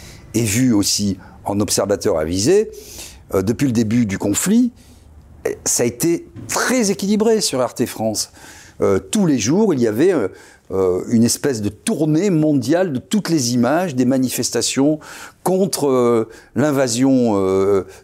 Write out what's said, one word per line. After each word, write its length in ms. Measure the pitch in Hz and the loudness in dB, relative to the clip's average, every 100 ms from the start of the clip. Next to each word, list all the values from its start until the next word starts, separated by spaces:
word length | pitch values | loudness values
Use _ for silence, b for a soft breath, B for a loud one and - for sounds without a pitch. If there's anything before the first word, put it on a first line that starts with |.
| B B B 110 | B B B -2
et 80 | |
vu 300 | 117 107 131 | 0 2 2
aussi 440 | 104 95 - 101 90 B B | 2 2 0 -2 -4 B B
en 160 | - 101 | -6 -2
observateur 600 | 104 - 98 98 107 82 | -2 0 0 0 0 0
avisé. 500 | 78 92 113 202 220 B B B B B - | 0 -2 2 2 0 B B B B B -4
Euh, 80 | 98 | -2
depuis 240 | 95 - 143 | 0 0 0
le 80 | |
début 320 | 113 107 120 110 | 0 0 0 0
du 140 | 95 | -2
conflit, 520 | 101 101 180 226 247 - b b b - - - - - | -2 -2 2 2 2 -2 b b b -20 -20 -10 -8 -6
ça 180 | - - | -4 -2
a 40 | 120 | -2
été 400 | 120 165 170 - - - | 0 -2 -2 -6 -18 -8
très 440 | - - 254 202 | -6 -2 0 0
équilibré 500 | 196 196 208 214 220 | -2 0 0 2 2
sur 240 | - 131 120 | 0 -2 -2
R 80 | |
T 140 | - 117 | -2 -6
France. 440 | - 113 104 - B B B B B | -2 -4 -4 -8 B B B B B
Euh, 180 | 101 95 | 0 0
tous 260 | - 220 180 | 0 0 2
les 140 | 131 | 2
jours, 340 | 107 175 220 | 0 2 2
il 60 | 139 | 2
y 80 | 113 | 0
avait, 260 | 107 180 | 2 2
euh, 140 | 165 95 B B B _ | 2 -2 B B B _
euh, 320 | 95 92 92 104 | 0 0 0 0
une 140 | 117 | 2
espèce 380 | 117 - 151 117 | 2 0 -2 -2
de 80 | 101 | -4
tournée 600 | 101 - 214 156 156 208 | -6 -6 -2 0 0 2
mondiale 600 | 160 156 143 117 170 190 | 0 2 0 0 0 0
de 80 | 123 | -4
toutes 300 | - 214 - | -2 -4 0
les 240 | 165 120 | -2 0
images 420 | 123 120 156 185 127 | 0 2 0 -2 0
des 80 | |
manifestations 960 | 127 131 127 - 120 120 - 127 143 151 B B B B | 0 2 0 -2 -4 -2 -2 0 0 0 B B B B
contre, 440 | - 185 196 - 143 | -2 0 0 0 0
euh, 400 | 127 120 117 110 B B 113 | 2 4 2 0 B B -2
l'invasion, 800 | 151 139 127 117 135 131 120 101 | 0 2 0 2 2 4 4 2
euh, 480 | 95 95 98 98 90 B | 2 2 4 2 0 B